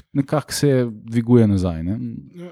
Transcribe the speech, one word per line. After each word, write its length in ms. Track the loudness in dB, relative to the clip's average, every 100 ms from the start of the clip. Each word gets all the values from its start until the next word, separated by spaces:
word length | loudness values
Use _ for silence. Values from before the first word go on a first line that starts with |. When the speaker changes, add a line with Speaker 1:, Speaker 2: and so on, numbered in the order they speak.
| _
Speaker 1:
nekako 420 | -6 -2 -2 -4
se 180 | -2 0 2 0 -6
dviguje 420 | -4 -2 4 6 6
nazaj, 340 | 2 -2 -4
ne. 140 | -6 -8 -8 -14 -18
Speaker 2:
Ja. 180 | -20 -20